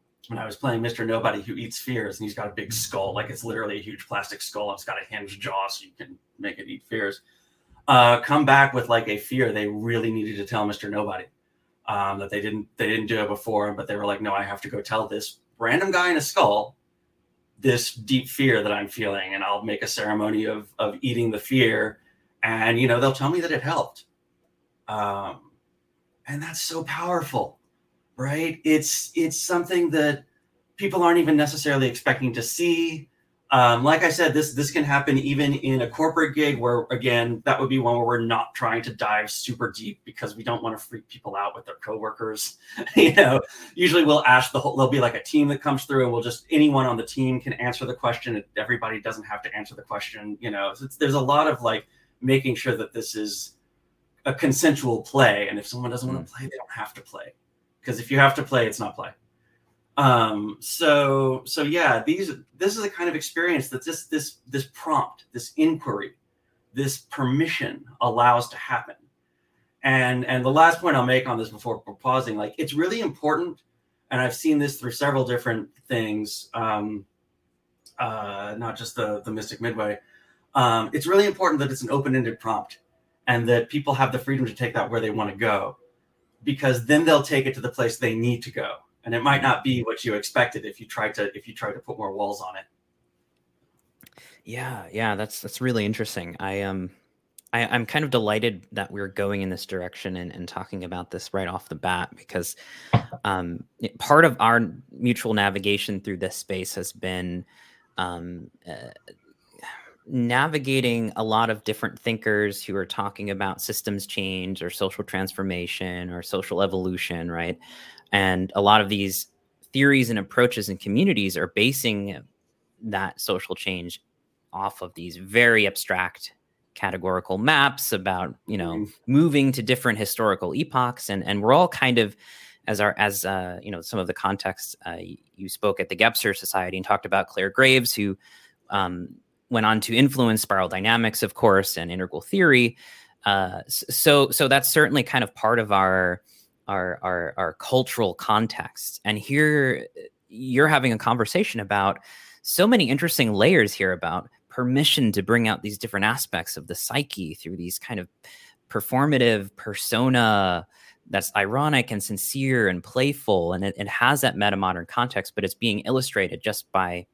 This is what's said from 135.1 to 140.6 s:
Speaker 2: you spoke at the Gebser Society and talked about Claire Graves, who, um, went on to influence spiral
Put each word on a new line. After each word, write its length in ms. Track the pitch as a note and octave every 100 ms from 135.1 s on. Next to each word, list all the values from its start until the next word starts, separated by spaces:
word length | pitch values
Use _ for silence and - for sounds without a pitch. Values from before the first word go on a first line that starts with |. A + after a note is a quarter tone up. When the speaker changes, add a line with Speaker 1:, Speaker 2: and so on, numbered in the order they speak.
| F2+ _ -
Speaker 2:
you 120 | F#2+
spoke 300 | - G#2 G2
at 100 | F#2
the 60 | F#2+
Gebser 400 | A2+ - G#2+ F#2+
Society 420 | - F#2+ F2+ F#2
and 80 | F#2
talked 200 | G2+ -
about 220 | G2 F#2
Claire 220 | - G2
Graves, 460 | A#2 C3 C3 A#2 -
who, 220 | G2+ F#2+ _ - _ _ -
um, 380 | G2+ F#2 F2 F2 - _ _ -
went 120 | A#2 A2
on 140 | A2
to 140 | A2 A#2
influence 460 | C#3 C3+ A#2 A2
spiral 260 | - G2